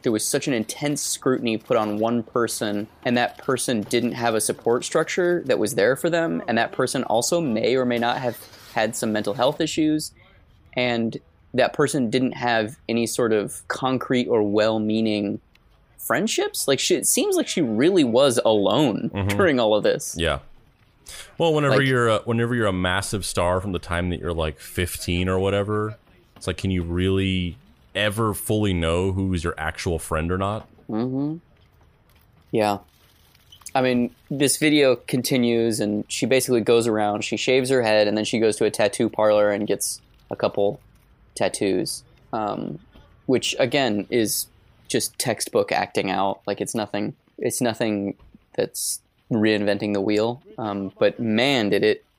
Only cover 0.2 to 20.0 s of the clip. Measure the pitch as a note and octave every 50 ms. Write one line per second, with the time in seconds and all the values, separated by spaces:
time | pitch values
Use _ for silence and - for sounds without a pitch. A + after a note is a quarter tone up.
0.2 | - - - C#3+ - - C3+ A2+ G#2+ - - - - D3 D3 C#3 - - - -
1.2 | - C#3+ C3 B2+ B2 A#2 A2+ G#2+ - - C3 A#2 G#2+ G#2+ G#2 G#2 G#2+ A2+ A#2+ A#2+
2.2 | A2 - - B2+ A#2 A2+ - - A#2 G#2+ G#2 G#2 G#2+ - - _ - B2+ B2 A#2+
3.2 | A#2+ - - - - - C3+ A#2+ - - C3 A2 G2+ - - A#2+ A2+ A#2+ - B2
4.2 | A#2 A#2+ A2+ A2 G#2+ - A2+ - - - A#2 C3 - - - E3 D#3 - - -
5.2 | F3+ F3 F3 F3 - C3+ A#2+ - G#2 G#2+ C#3+ - - A2 C3 - - F3 D#3+ E3+
6.2 | E3 E3 E3+ E3+ - - A#2 A2+ A2+ A2 - - C3+ B2 - C#3 B2 - - A2+
7.2 | A#2+ - - F3 E3+ C#3+ A2 G#2+ A2+ A2+ B2 C3 B2+ B2 A#2+ A#2+ A#2 A#2+ B2 -
8.2 | C3 B2 A2 - - - - - - - - A#2+ A2 A2 A2+ - - A2+ G#2+ G#2+
9.2 | G#2+ G#2 G2+ - A#2+ C3+ D3+ - E3 D#3 - - D#3 D#3 D#3 D#3 D3+ - - -
10.2 | - _ - - _ _ _ _ _ - - B2+ B2 B2 A#2+ A#2 A2+ A2+ - -
11.2 | _ _ _ _ _ _ - A#2+ B2+ B2 - - D3+ C#3 - D3+ B2+ A2+ A2+ C3
12.2 | B2+ B2 - - B2+ A#2+ A#2 A2+ A2 G#2+ - - - - A#2 A#2 A#2 G#2+ - -
13.2 | B2+ A2+ A2 G#2+ G2 - - - - _ - - - C3 C3 B2 - - C3 B2
14.2 | B2 - A#2+ A2+ G#2 G#2 G2+ G#2+ G#2+ A2 A2 A2 G#2+ G#2+ G#2+ A2 A2 A2 G#2 G#2
15.2 | G2+ G2+ G#2 G#2+ _ _ _ _ _ _ _ _ _ _ _ _ - - A3+ C3
16.2 | F#3+ A3+ - - G4 G#4 - - - - C#3 C3 - - F#3 D3 - - - -
17.2 | D#4 G#4 G4 F4+ C4+ - - - D#3+ A#2+ A2 G#2 C3 E3+ G3+ F#3 D3 A#2+ A2 A#2+
18.2 | C#3 C#3+ A#2+ A#2+ - A2+ A2 G#2+ G2 G2 G2 C3 D#3 C3+ G2 - - - - G2+
19.2 | G2 G2 G2+ G#2 F#3+ F3 D3 B2 A#2 G#2+ G#2+ G#2 G#2 A2 - -